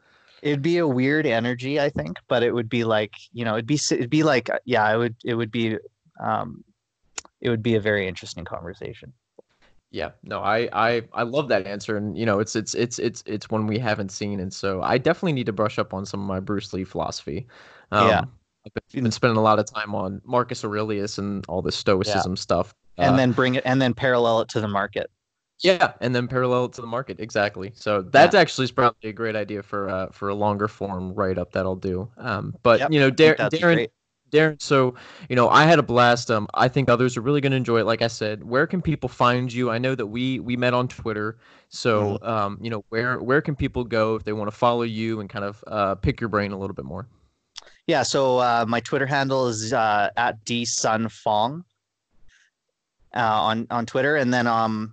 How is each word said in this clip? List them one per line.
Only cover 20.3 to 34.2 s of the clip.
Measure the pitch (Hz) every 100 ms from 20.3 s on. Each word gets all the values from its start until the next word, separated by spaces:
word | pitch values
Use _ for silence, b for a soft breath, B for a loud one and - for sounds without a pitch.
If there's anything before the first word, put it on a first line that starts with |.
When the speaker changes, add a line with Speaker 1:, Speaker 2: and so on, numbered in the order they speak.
| 127 120 123
Speaker 2:
Aurelius | 110 104 110 101 101 -
and | 101 98 -
all | 90
this | - -
stoicism | - 95 98 98 87
Speaker 1:
Yeah. | 90
Speaker 2:
stuff. | - 87 95 _ _ -
Speaker 1:
And | 87
Speaker 2:
Uh, | 131
Speaker 1:
then | 127
bring | 120 127
it, | 127
and | 127 131
then | 127
parallel | 113 135 123 117 117
it | 113
to | 117
the | 107
market. | 101 104 95 - _ _ _ _ -
Speaker 2:
Yeah, | 175 180 - -
and | 120
then | 123 123
parallel | 127 127 123 123
it |
to | -
the | 117
market, | 117 135 92
exactly. | 110 110 104 92 98
So | - - 104
that's | 92 135 175
Speaker 1:
Yeah. | 202
Speaker 2:
actually | 151 -
is | 127
probably | - 123 - 110
a |
great | 98 113 107
idea | 101 104
for, | 98 101 98
uh, | 95 92
for | - 101
a |
longer | 101 104 101 107
form | - 98 92 92
write-up | 101 95 90 90
that | 95
I'll | 92 95
do. | 98 92 95 -
Um, | 123 101 104 107
but, | 123 113
Speaker 1:
Yep, | 139
Speaker 2:
you | 151
know, | 135
Speaker 1:
I |
think | 131
Speaker 2:
Dar-, | 156 156
Speaker 1:
that'd | 107
be | 156
Speaker 2:
Darren, | 175
Speaker 1:
great. | 143 120 _ _ _